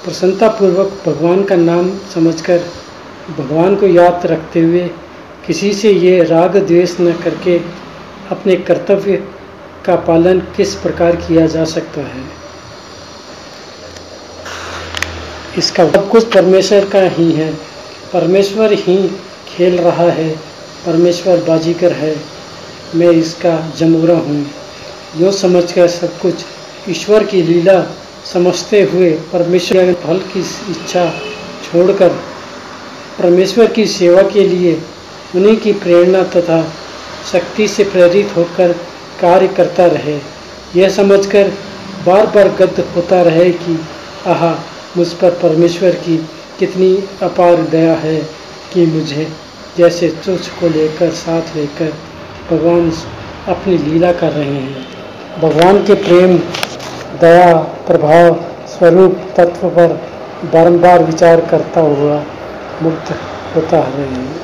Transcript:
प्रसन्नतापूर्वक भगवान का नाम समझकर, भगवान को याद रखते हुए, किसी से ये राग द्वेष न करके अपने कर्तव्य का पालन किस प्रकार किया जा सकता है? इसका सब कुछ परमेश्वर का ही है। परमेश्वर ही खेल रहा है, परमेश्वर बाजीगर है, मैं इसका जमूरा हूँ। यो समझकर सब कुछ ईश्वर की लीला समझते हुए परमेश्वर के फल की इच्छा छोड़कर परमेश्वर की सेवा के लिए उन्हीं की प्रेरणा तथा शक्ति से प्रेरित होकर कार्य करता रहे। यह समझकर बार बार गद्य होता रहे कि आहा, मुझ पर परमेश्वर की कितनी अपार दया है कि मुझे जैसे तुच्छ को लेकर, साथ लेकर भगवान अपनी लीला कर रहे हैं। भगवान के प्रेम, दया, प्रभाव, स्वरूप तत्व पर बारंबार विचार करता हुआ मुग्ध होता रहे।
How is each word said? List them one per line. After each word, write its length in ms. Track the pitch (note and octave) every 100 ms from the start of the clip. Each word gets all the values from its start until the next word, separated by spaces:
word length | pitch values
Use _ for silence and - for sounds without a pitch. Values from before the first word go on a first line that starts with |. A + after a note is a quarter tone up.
| F#3
प्रसन्नतापूर्वक 960 | - F#3 F#3+ A3 - G3 F3 F#3+ - E3+
भगवान 360 | C#3+ E3 F#3+
का 120 | G3 F#3
नाम 360 | E3+ F3 F3+ G3 -
समझकर, 520 | E3+ E3 D#3+ - F3 - - - - - - - D3+
भगवान 380 | C3+ D#3+ F#3 G3+
को 120 | G3
याद 340 | F3 F3 F3 F3+
रखते 360 | D#3+ - E3+
हुए, 300 | E3 F3 F3 - - - - - -
किसी 260 | E3+ G3+
से 180 | G3+ A3
ये 320 | F#3 F3+ F3+
राग 340 | E3 E3 F3+ F#3+
द्वेष 380 | D#3+ E3+ F3+ -
न 120 | F3
करके 480 | E3+ E3+ D#3+ F3+ E3+ - - - - - - -
अपने 240 | F3+ G3 F3+
कर्तव्य 720 | - F3 - G3 G3+ F#3+ - - - - - - -
का 100 | E3+
पालन 440 | - E3 F3 F#3
किस 360 | - - G3 -
प्रकार 400 | F3 - F3 E3+
किया 320 | - E3 D#3+
जा 180 | D#3+ D#3+
सकता 360 | E3 - D3
है? 220 | B2 B2+ C3 - - - - - - - - - - - - - - - - - - - - - - - - - F2 E2+ - - - - - -
इसका 320 | D#3 - D#3
सब 200 | G3 G3+
कुछ 240 | A#3 A3
परमेश्वर 520 | G3 F3+ F#3+ F#3 G3+ G3
का 160 | G3+
ही 300 | F#3 - E3
है। 260 | D3+ D#3 D#3 - - - - -
परमेश्वर 600 | F3+ D#3+ F#3+ G3 G#3+ G#3+
ही 380 | G3+ F#3 F#3 F#3 - - - - -
खेल 240 | F3+ F3
रहा 240 | E3+ D#3+
है, 460 | E3+ D#3 D#3+ D#3 - - - - F3
परमेश्वर 520 | E3 F3 E3+ F#3+ E3+
बाजीगर 560 | D#3+ D#3+ D#3+ E3+ F3
है, 220 | D3 D#3 D3+ - - - - - - - E3
मैं 120 | E3+
इसका 640 | E3 D#3+ - F3 D#3+ D#3+ C#3+
जमूरा 380 | E3 D#3+ E3 E3+
हूँ। 320 | C#3+ D3 C#3 - - - - - - D#3
यो 140 | F#3
समझकर 560 | G3 F#3 F3 F3 F#3+ F3
सब 320 | F3 E3+ -
कुछ 140 | F#3 - - - - - -
ईश्वर 340 | D#3+ - G#3+
की 180 | G3+ F#3+
लीला 520 | D#3+ E3+ F3 F#3 D3+ - - - -
समझते 500 | F3+ F3+ F3 - G#3
हुए 280 | F3+ E3+ F3+
परमेश्वर 720 | D#3+ - F3+ E3+ F3+ - F#3 F3+
के 80 |
फल 240 | F3 D3+ F#3
की 540 | - G3 E3 - G3+
इच्छा 480 | D#3+ - F3+ E3+ - - - - - -
छोड़कर 480 | F3 F#3 G3 F3+ - - - - - - - - - - -
परमेश्वर 480 | F3 F3 F#3+ A#3+ A3+
की 180 | - G3
सेवा 360 | - F3 F3+
के 260 | G3 G#3 F#3
लिए 340 | F3+ F3 D#3 - - - - - F3+
उन्हीं 220 | G3+ A3
की 160 | A3
प्रेरणा 500 | - F3 F3 F3 F#3+
तथा 480 | F3+ F3+ E3+ E3 D#3+ - - - - - -
शक्ति 360 | F3+ F3 - G#3+
से 160 | -
प्रेरित 500 | G3 F#3 F3 F#3+ G3+ F3
होकर 380 | E3+ - F3 E3+ - - - -
कार्य 260 | F3+ F#3 F#3+
करता 380 | - E3+ - F3
रहे। 340 | D3 C#3 D3 - - - - - F3
यह 140 | F#3
समझकर 640 | G#3+ G3 G3 G3 G3+ G3 - - - - - F3
बार 220 | F#3+ -
बार 200 | G#3+ F#3+
गद्य 380 | - F#3 - E3+ F3+
होता 260 | - F#3
रहे 300 | F3 D#3+ F3+
कि 300 | E3+ E3+ D#3+ D#3+ - - - F#3
आहा, 280 | D#3+ E3 D3+ - - - F3
मुझ 100 | E3+
पर 220 | - F#3
परमेश्वर 640 | - - D#3 E3+ - F#3+
की 380 | E3+ F3 D#3+ D#3+ - - -
कितनी 440 | F#3 F#3 F#3 G3 F#3+ -
अपार 320 | F3+ F3+ F3 E3+
दया 380 | D#3 D#3+ E3
है 360 | D#3+ D#3 D#3+ D3+ - - - -
कि 120 | F#3 E3
मुझे 480 | D#3+ D3+ C#3+ D#3+ - - - - F3
जैसे 300 | E3+ - E3
तुच्छ 400 | D#3+ - F3+ -
को 220 | - E3+
लेकर, 420 | D#3 D#3 - E3+
साथ 300 | D#3+ E3+ E3 E3 D#3
लेकर 380 | C#3+ - D#3+ D#3 - - - - -
भगवान 420 | D#3+ E3 F3 E3+ - - - - - -
अपनी 300 | F3 G3 E3+
लीला 340 | D3 E3 F3+
कर 200 | F3 D#3+
रहे 140 | D3+ C#3+
हैं। 420 | C#3 C3 C3+ B2+ - - - - -
भगवान 440 | D#3+ D3 F3+ G3+ G3+
के 80 |
प्रेम, 460 | G3 F3+ F3 F#3 E3+ - - - - - - - -
दया, 380 | E3+ E3+ F3 D#3+
प्रभाव, 880 | D#3 - - E3+ D3 E3+ E3+ E3 - - -
स्वरूप 680 | - F3 F3 F#3 - - -
तत्व 320 | F3 - F3+
पर 420 | E3+ E3+ - - - - - D#3+
बारंबार 500 | E3 F3 F3 F3+ F3
विचार 380 | D#3+ D#3+ E3+ E3
करता 380 | D#3+ D#3+ D#3 F3
हुआ 460 | D#3 C#3+ D3 D3 D3+ - - - - -
मुग्ध 320 | D#3+ D#3 - D#3 - - - E3
होता 240 | - D#3+
रहे। 480 | C3+ C3+ C#3 B2+ C3 E3